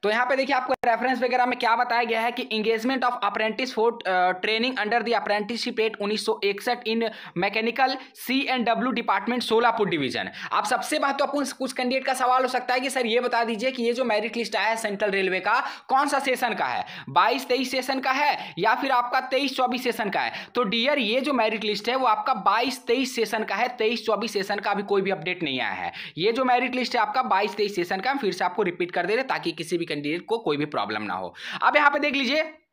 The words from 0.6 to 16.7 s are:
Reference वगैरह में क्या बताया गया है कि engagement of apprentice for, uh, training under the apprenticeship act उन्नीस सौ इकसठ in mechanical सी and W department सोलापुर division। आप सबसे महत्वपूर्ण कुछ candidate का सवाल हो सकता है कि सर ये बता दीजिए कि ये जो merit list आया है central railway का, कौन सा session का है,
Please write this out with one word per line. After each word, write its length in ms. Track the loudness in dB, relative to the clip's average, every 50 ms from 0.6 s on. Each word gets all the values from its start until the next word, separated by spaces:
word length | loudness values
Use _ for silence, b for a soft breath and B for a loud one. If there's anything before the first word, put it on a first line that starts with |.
| 2 0
Reference 500 | -2 0 2 2 2 2 2 0 0 0
वगैरह 240 | 0 0 2 2 2
में 120 | 2 0 0
क्या 180 | 2 2 4
बताया 260 | 2 2 2 2 0
गया 180 | 2 2 0 0
है 120 | 0 -2
कि 160 | -2 -4 -6 -4
engagement 500 | -2 -2 2 2 0 2 2 0 0 2 0 0
of 200 | 0 0 -2 -2
apprentice 480 | 0 0 0 0 0 -2 -4 -4 0 2
for, 300 | 2 2 2 0 -2 0
uh, 240 | 2 4 4 2
training 520 | 2 0 0 0 0 2 0 0 0 -2 0
under 240 | 2 2 0 2 2
the 120 | 0 0
apprenticeship 600 | 2 0 0 0 0 -2 -4 -4 -4 -4 0 0
act 160 | 0 0 0 -2
उन्नीस 260 | -4 -2 -2 -2 0
सौ 140 | -2 -2 0 0
इकसठ 440 | -2 -2 -2 -2 -4 -4 -2 -2 -2
in 160 | 0 0 0 -2 -4 B B -8 B -2 -2
mechanical 520 | 0 0 0 -2 -2 0 2 0 0 0 -4 B B B
सी 320 | -16 -6 -2 -2 -2 0 0
and 200 | 0 0 2 2
W 240 | 2 2 0 0
department 480 | -2 -2 0 0 0 0 0 0 -2 -2
सोलापुर 480 | 0 2 2 4 4 4 4 2 0 0
division। 420 | 0 0 -2 -2 -2 -4 -6 -6 B B B B
आप 120 | -2 -2 0
सबसे 340 | 0 -2 -2 -2 -2 -2 0
महत्वपूर्ण 480 | 0 0 0 0 -2 -2 0 -2 -2 -4 -4 -6
कुछ 140 | -6 -6
candidate 320 | -4 -4 -2 0 -2 -2 0
का 100 | -2 -2
सवाल 280 | 0 2 2 4 4
हो 60 | 2 2
सकता 260 | 0 -2 0 0 -2
है 60 | 0
कि 100 | 0 -2
सर 160 | -2 0 0
ये 140 | 2 2 2
बता 240 | 2 2 0 0 0
दीजिए 260 | 0 -2 -2 -2 -2
कि 120 | -2 0
ये 100 | 0 0
जो 120 | 2 0 0
merit 320 | 0 0 0 0 -2 -4
list 200 | -4 -4 -2 -2
आया 120 | 0 0 0
है 80 | 0
central 340 | 0 -2 -6 -4 -2 -2 0
railway 300 | 0 0 0 0 0 0
का, 240 | 0 2 2 2 0 B B B B 0
कौन 200 | 2 2 2 2
सा 100 | 0 0
session 360 | 0 0 0 0 0 -2 -2
का 100 | -2 -2
है, 200 | -2